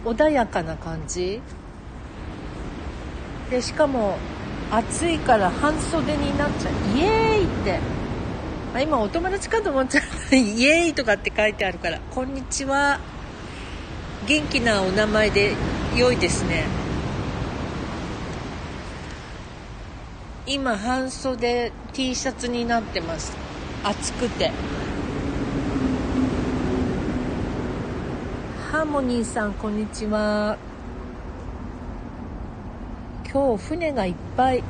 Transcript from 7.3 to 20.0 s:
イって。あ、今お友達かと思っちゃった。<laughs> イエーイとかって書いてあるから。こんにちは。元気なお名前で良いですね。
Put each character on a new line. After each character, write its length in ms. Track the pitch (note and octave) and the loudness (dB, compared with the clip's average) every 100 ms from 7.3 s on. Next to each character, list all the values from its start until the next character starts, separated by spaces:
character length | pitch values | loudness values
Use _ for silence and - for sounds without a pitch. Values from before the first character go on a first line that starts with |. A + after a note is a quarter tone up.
| D4+ | 6
イ 20 | |
っ 40 | E3+ - | 4 2
て。 160 | G3+ E3 C#3+ - - - - - - - - | 0 0 0 -2 -2 -4 -4 -4 -6 -6 -4
あ、 80 | A#3 | 0
今 180 | D4+ C4+ | 4 4
お 80 | G#3 | 4
友 220 | E4 F4+ | 2 0
達 180 | G4 - | 0 2
か 140 | A4+ | 2
と 80 | G#4+ | 4
思 140 | C4+ | 2
っ 20 | C4 | 4
ち 140 | D4 | 4
ゃ 20 | |
っ 20 | - - - | 2 -6 6
た。 20 | |
<laughs> 0 | C4 | 6
イ 300 | A3 G#3+ C4 | 6 6 6
エ 200 | E4 F4 | 8 6
ー 20 | |
イ 60 | D4 | 2
と 100 | A3+ | 2
か 80 | |
っ 40 | G3+ | 2
て 120 | G#3 G3 | 2 2
書 100 | G#3+ | 2
い 80 | |
て 100 | G#3 G3 | 2 -2
あ 20 | |
る 80 | F3+ | 0
か 140 | F3 | -4
ら。 80 | D#3 - | -4 -4
こ 140 | - | -4
ん 100 | C4 | -4
に 80 | C4+ B3+ | -4 -4
ち 200 | - C4+ | -4 0
は。 340 | C#4 C#4+ C#4 - - - - - - - - - - - - - | 4 4 2 -2 -10 -12 -10 -10 -10 -10 -10 -8 -8 -8 -6 2
元 160 | D4+ D4 | 2 2
気 160 | C#4 | 2
な 200 | A#3 G3+ | 4 4
お 40 | F#3+ | 4
名 160 | F#3+ G#3+ | 4 4
前 240 | G#3+ G#3+ | 4 4
で 220 | G3+ G3+ - - - - A#3+ | 6 4 2 0 0 0 4
良 140 | B3 | 4
い 40 | B4 | 6
で 140 | F4+ | 4
す 180 | - - | 2 2
ね。 160 | D#4+ D#3 - - - - - - - - - - - - - - - - - - - - - - - - - - - - - - - - - | 0 0 -2 -2 -2 -2 -2 -4 -4 -4 -4 -4 -4 -4 -6 -6 -6 -6 -6 -6 -8 -8 -8 -10 -10 -10 -10 -10 -12 -12 -12 -12 -12 -12 -12